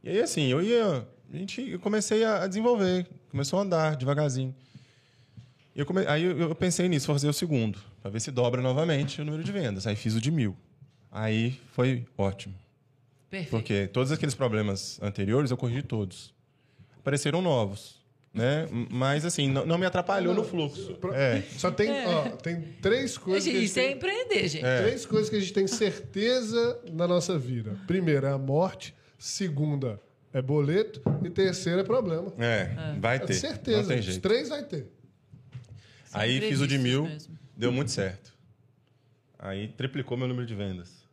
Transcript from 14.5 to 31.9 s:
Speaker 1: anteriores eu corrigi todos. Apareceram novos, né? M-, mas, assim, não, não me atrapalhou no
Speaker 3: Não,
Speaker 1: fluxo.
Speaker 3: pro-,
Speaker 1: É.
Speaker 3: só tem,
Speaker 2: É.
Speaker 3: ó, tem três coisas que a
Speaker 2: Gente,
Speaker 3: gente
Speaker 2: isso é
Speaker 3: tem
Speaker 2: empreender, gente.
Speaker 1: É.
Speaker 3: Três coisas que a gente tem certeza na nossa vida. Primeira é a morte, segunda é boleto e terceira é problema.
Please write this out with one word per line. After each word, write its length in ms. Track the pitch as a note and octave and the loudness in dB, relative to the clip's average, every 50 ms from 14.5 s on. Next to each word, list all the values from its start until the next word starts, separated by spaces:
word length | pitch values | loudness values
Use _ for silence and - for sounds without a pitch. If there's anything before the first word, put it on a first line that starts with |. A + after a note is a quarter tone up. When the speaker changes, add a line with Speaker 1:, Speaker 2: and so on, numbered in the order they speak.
| G#2+ G#2+ G#2 G#2 G2 F#2+ - - - - | 2 0 0 0 -2 -4 -6 -10 -10 -6
Speaker 1:
anteriores 500 | G#2 G#2 F#2+ - G2 G2 A2+ C#3 D3+ B2 | -6 -6 -2 -2 0 2 2 2 2 2
eu 60 | B2+ | 0
corrigi 240 | A#2+ - A#2+ A#2 C3+ | -2 -2 -4 -4 -4
todos. 520 | C#3+ - - A2 G2+ F2+ - - - - _ _ _ _ _ _ _ _ _ _ - _ _ - | -4 -4 -4 -4 -4 -4 -8 -14 -20 -20 _ _ _ _ _ _ _ _ _ _ -20 _ _ -8
Apareceram 420 | - C3+ C#3+ C#3 - D3 D3 F3 | -4 -2 -2 0 0 0 0 2
novos, 560 | F#3 E3+ C#3+ A#2+ G#2+ G2 G2 G2+ - - - _ _ _ _ _ _ _ | 2 2 2 2 2 0 -4 -10 -14 -20 -20 _ _ _ _ _ _ _
né? 360 | - G#2 A2+ B2+ C#3+ D#3 D#3+ D#3 | -2 0 2 2 2 0 -2 -4
M-, 160 | - A#2 A#2+ A#2+ | -4 -4 -4 -4
mas, 340 | - B2 C3 C3+ C#3+ D3+ D3+ | -2 0 2 2 2 0 0
assim, 240 | F3 - - C#3+ C3+ | -2 -2 0 0 2
não, 160 | C3+ C3+ - | 2 0 2
não 120 | E3 E3 F3 | 2 2 2
me 80 | F#3 | 2
atrapalhou 480 | F3+ F3+ F3+ F3 - G3 G3 F3+ F3 F3+ | 2 0 0 0 2 0 2 2 2 2
no 60 | G#3 A3 | 0 0
Speaker 3:
Não, 40 | |
Speaker 1:
fluxo. 460 | A3 F3+ E3+ D#3 C#3 - - - - F#2 | -2 -2 -2 -2 -2 -4 -8 -10 -10 -10
Speaker 3:
pro-, 160 | - - F3+ - | -6 -6 -2 0
Speaker 1:
É. 260 | C3 C#3 B2+ A2+ G#2+ G2 - - | 2 4 4 4 2 -2 -6 -8
Speaker 3:
só 140 | - - F3+ | -2 -2 -2
tem, 180 | - - G#3 A3+ | 2 2 2 2
Speaker 2:
É. 180 | A3+ C#4 B3+ | 2 0 0
Speaker 3:
ó, 160 | F3+ E3+ D#3 C#3 C3 A2 | 2 2 2 0 -2 -6
tem 240 | - - E3 E3+ E3+ D#3 - - - | -6 -6 -6 -6 -6 -8 -10 -14 -2
três 380 | - F#3+ A3+ C4 C4+ A#3 - | 2 2 2 2 2 -4 -6
coisas 260 | - - F#3 F#3+ - F#3+ | -6 -2 0 0 0 2
que 60 | E4 | 2
a 40 | - | 2
Speaker 2:
Gente, 80 | B3+ | 2
Speaker 3:
gente 80 | A3+ G3 | 2 2
Speaker 2:
isso 80 | - C4 | 2 2
é 40 | B3+ | 0
Speaker 3:
tem 80 | C4+ C#4 | 0 0
Speaker 2:
empreender, 520 | B3 E4+ F#4+ G4 A#4 B4+ A#4+ G4+ G3+ F#3+ | -2 -2 -2 -2 -2 0 0 2 2 2
gente. 160 | E3+ C#3+ D#3 - | 0 -2 0 2
Speaker 1:
É. 160 | B2+ B2+ B2 G3 | 2 4 4 4
Speaker 3:
Três 200 | A3 C4 C4+ - | 2 0 0 -4
coisas 220 | - G#3+ G#3+ G#3 G#3+ | 0 2 2 2 2
que 40 | A3 | 0
a 40 | G#3 | -2
gente 120 | F#3+ F3+ - | -2 0 2
tem 120 | G3+ G3 | 0 2
certeza 1120 | F#3+ A#3+ A3 A3 G3 - - - - - F#3+ G#3 A#3 B3+ B3+ A#3 G#3+ A3+ A#3 A#3 A#3+ B3 - - F3 | 2 2 2 0 0 0 -4 -12 -6 -4 0 2 2 2 2 0 0 0 2 2 0 -2 -4 -10 -8
na 160 | E3 D#3 F3 | -2 0 2
nossa 320 | F3 F3+ F3 - - F3+ D3+ | 4 4 2 2 2 0 -2
vida. 360 | B2 B2 B2+ A#2 G#2+ G#2+ F#2+ - - | 0 -2 -4 -4 -4 -4 -8 -8 -2
Primeira 400 | - E3+ F#3+ F3 D#3+ D3 C#3 C3+ C#3 | 0 0 2 4 4 4 4 4 2
é 40 | C#3 | 0
a 40 | |
morte, 560 | C3+ C3+ C3+ C#3 D#3 F#3 F#3 - - - - - _ _ _ _ | 0 0 2 2 2 2 2 -2 -8 -16 -16 -18 _ _ _ _
segunda 840 | _ - - - - G3+ F3 D3 C#3 D3+ D3+ D3 C#3 C3 A#2+ G#2 G2+ - _ _ _ _ _ | _ -10 -8 -4 -2 -2 -2 0 0 0 0 0 0 -2 -4 -4 -6 -14 _ _ _ _ _
é 120 | - C3 C3 | -4 -4 0
boleto 580 | C3 D3 D3+ C#3+ C#3 E3 G3+ A3 - - - - - C#3+ D3 F3+ | 2 2 2 4 4 2 2 0 0 -6 -2 0 0 0 0 -2
e 60 | F3 | -2
terceira 500 | E3+ G3 F#3+ F#3 F3 - - E3+ E3+ F#3 | 2 2 2 2 2 0 -2 0 0 0
é 20 | G3 | 2
problema. 480 | G3 | 2